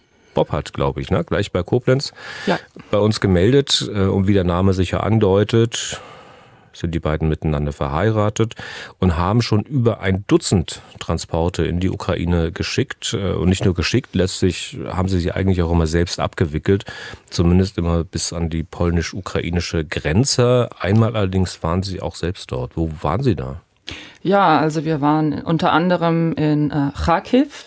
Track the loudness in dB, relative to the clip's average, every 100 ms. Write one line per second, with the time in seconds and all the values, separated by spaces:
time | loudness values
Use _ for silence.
0 | _ _ _ -2 0 -2 -4 -2 -2 -2
1 | -2 -2 0 -2 -2 -4 -2 0 2 0
2 | -2 -12 -16 -8 -4 -4 -6 -20 -2 2
3 | 2 2 2 4 4 4 2 -2 -2 0
4 | 2 2 2 2 2 2 4 2 0 0
5 | 0 2 4 4 4 2 2 -2 -6 -8
6 | -14 -20 -20 -20 -20 -20 _ -8 -4 -2
7 | -2 0 0 0 -2 -2 -2 -4 -4 0
8 | 0 2 0 0 -2 -4 -14 -14 -16 -2
9 | 0 2 2 2 2 0 0 0 0 0
10 | -2 -2 0 0 2 0 0 -8 -16 -10
11 | -4 -4 -2 -2 0 0 -2 0 -2 -2
12 | -4 -2 0 0 0 -4 -4 -4 -4 -6
13 | -8 -4 -4 0 2 2 2 0 0 -2
14 | 0 0 0 0 0 0 -8 -10 -6 -2
15 | 0 0 0 0 0 2 2 2 2 2
16 | 0 -2 -4 -2 -2 0 0 0 -2 -14
17 | -16 -18 -6 0 4 4 2 0 0 0
18 | -2 -6 -6 -4 -4 -4 -6 -2 0 0
19 | -2 -6 -6 -4 -2 -4 -2 -4 -4 -4
20 | 0 2 2 2 2 2 0 -4 0 2
21 | 2 0 0 0 -2 -2 -2 -2 -4 -6
22 | -8 -6 -6 -6 -8 -8 -6 -4 -4 -4
23 | -4 0 0 -2 -4 -10 -16 _ -18 -18
24 | -18 -8 0 4 4 4 2 0 -2 0
25 | 2 2 2 -2 -2 0 2 2 2 2
26 | 2 2 0 0 0 2 0 0 -2 -2
27 | 2 0 4 2 2 -4